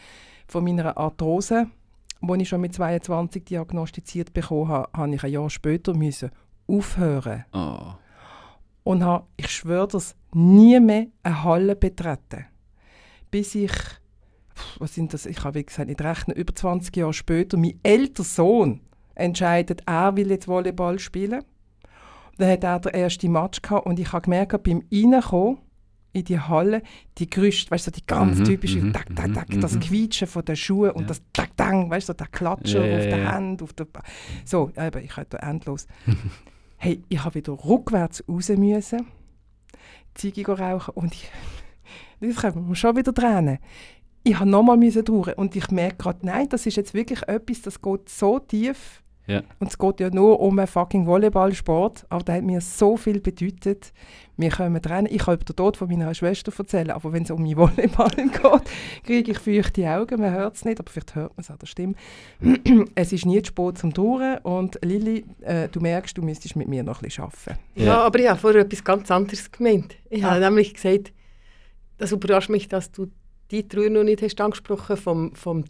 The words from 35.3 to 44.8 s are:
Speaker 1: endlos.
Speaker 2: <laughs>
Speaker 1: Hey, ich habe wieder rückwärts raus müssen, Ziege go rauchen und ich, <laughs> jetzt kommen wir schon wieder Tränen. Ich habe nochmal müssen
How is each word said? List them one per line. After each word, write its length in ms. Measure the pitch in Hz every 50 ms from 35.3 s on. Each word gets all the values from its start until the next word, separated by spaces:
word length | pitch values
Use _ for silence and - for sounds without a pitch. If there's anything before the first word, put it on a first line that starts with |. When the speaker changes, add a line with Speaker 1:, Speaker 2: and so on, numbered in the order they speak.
| - -
Speaker 1:
endlos. 480 | - 147 151 160 - 151 139 143 - - - - -
Speaker 2:
<laughs> 100 | 120 104 - - 92 - - - - - _ _ _ _ -
Speaker 1:
Hey, 240 | - 175 165 - - -
ich 160 | 180 143 139
habe 120 | 165 -
wieder 160 | 156 - 156 139
rückwärts 680 | - - 151 233 226 - - 226 185 170 160 - - - -
raus 220 | 170 175 185 -
müssen, 560 | 202 190 202 202 208 214 202 - 233 240 240 - - - - - _ _ _ _ _ _ _ _ - - - - - - _ - -
Ziege 300 | - - 202 196 208 202
go 100 | 202 196
rauchen 400 | 190 190 185 185 185 - - -
und 200 | 185 170 165 -
ich, 160 | - - - - - - - - - - - -
<laughs> 460 | - - - - - - - _ -
jetzt 160 | 208 233 233 - -
kommen 260 | 202 156 165 180 175
wir 60 | 180
schon 200 | - - 233 233
wieder 180 | 262 254 262 240
Tränen. 440 | 247 247 240 214 185 160 143 135 - - - - - - - - _ - _ _ _ -
Ich 140 | 240 196 170
habe 120 | 196 196
nochmal 260 | 202 202 226 247 240
müssen 260 | 233